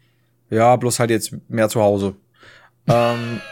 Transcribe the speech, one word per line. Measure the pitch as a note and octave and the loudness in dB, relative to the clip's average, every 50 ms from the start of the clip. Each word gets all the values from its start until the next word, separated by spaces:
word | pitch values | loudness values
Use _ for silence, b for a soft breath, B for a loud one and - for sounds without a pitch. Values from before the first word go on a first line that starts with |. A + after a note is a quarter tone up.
| _ _ _ _ _ _ _ _ _ _ | _ _ _ _ _ _ _ _ _ _
Ja, | A2 A2 A2+ A#2+ B2+ | -2 2 4 4 4
bloß | A#2 B2 A#2+ A#2 - | 4 2 -2 -2 -2
halt | A#2+ A#2 | 0 0
jetzt | A2+ G#2 - - - G#2+ - - | 0 -2 -2 -6 -12 -16 -14 -8
mehr | A#2+ A2+ A2 G#2+ | -2 0 0 0
zu | - A2+ | 2 2
Hause. | G#2+ G2+ G#2 G2+ G2 G2 G2 - _ _ b b b b b b b b b _ _ - | 2 2 2 2 0 -4 -6 -8 _ _ b b b b b b b b b _ _ 0
Ähm, | A#2 A#2+ A#2 A#2+ A#2+ A#2+ A#2+ A#2 A#2 G#2 - - | 0 2 2 0 -2 -4 -6 -8 -10 -12 -12 -14